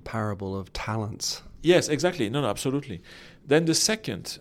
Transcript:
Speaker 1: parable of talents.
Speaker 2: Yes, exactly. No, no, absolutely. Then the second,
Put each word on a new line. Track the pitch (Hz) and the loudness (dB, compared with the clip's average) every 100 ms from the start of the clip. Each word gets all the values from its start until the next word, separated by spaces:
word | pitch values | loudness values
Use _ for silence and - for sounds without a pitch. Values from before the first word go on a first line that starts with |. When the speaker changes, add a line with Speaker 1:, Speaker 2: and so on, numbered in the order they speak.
Speaker 1:
parable | - 113 107 95 98 95 | -6 -4 -4 -4 -4 -6
of | 95 | -6
talents. | - - 110 107 - - - - - | -8 -4 -2 -4 -4 -6 -6 -12 -2
Speaker 2:
Yes, | 156 175 - | 6 6 6
exactly. | 147 170 175 104 | 0 0 0 -2
No, | 135 | 0
no, | 127 | 0
absolutely. | 101 127 139 143 87 - - - - - | 0 -2 -2 -4 -12 -12 -20 -20 -20 4
Then | 147 170 | 4 6
the | |
second, | 156 - 220 151 98 120 - | 2 2 0 -2 -6 -8 -14